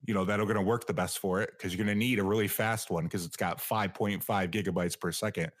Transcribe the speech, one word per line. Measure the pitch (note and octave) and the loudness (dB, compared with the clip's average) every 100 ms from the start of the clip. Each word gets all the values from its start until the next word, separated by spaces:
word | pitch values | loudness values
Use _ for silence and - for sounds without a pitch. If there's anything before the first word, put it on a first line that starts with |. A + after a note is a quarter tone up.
| - | -2
you | |
know, | G2+ F#2 | 0 2
that | G#2 | 2
are | G#2 | 2
gonna | G#2 | 2
work | F#2+ A#2 - | 2 0 0
the | |
best | - F2+ - | -2 -2 -2
for | G2 F#2 | 0 0
it, | A2 - | -2 -4
'cause | F#2+ | -6
you're | F#2 | -2
gonna | G#2 G#2 | 0 2
need | B2 A2+ | 2 4
a | |
really | F#2+ A2 G2+ | 4 4 2
fast | - A2 A2 - | 2 0 0 -2
one, | E2+ D#2+ | -2 -2
'cause | G2 E2+ | -4 -6
it's | - | -4
got | F2+ - | -2 -2
five | - A2 G2+ | -2 0 0
point | - G#2 G2 | 0 -2 -2
five | - G2+ F2+ | 0 0 0
gigabytes | G#2 F#2+ F2 F2 - | 0 0 0 0 -2
per | F2+ | -4
second | D#2+ G#2+ F2+ E2 - | -2 -4 -2 -4 -6